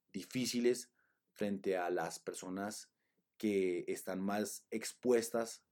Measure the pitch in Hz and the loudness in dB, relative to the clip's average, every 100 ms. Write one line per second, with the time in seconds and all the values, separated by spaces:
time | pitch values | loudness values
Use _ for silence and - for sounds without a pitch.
0 | _ 95 - 131 117 120 120 - - _ | _ -12 -6 -4 -2 2 4 4 0 _
1 | _ _ _ - 104 98 98 92 87 87 | _ _ _ -4 -2 0 0 0 0 0
2 | 85 - - 90 95 95 101 107 - _ | -2 -6 -10 -8 -6 -4 -6 -8 -14 _
3 | _ _ _ - 107 98 92 87 82 90 | _ _ _ -2 2 4 2 0 -2 -4
4 | - 92 98 104 107 - - 113 - - | -4 -2 0 0 -2 -6 -8 -6 -6 -2
5 | 123 120 113 117 113 - _ | 4 4 4 -2 -2 -6 _